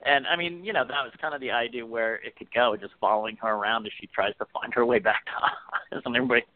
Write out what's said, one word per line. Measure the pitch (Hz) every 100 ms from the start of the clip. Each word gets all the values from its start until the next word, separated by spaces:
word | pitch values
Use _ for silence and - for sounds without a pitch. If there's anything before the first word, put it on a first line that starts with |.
And, | 135 160 -
I | 170
mean, | 170 175
you | 196
know, | 185
that | 123 143
was | 127 -
kind | 156
of | 143
the | 127
idea | 120 120 120 117
where | 113 113 110
it | 110 -
could | -
go, | 117 123 104
just | 98 -
following | 98 107 110 110
her | 113
around | 107 104 113 104
as | -
she | 101
tries | - 101 -
to | 107
find | - 113
her | 120
way | 120 120
back | 104 - -
to | 113 - - - - - -
Oz, |
<laughs> |
and | 127 120
everybody | 127 120 -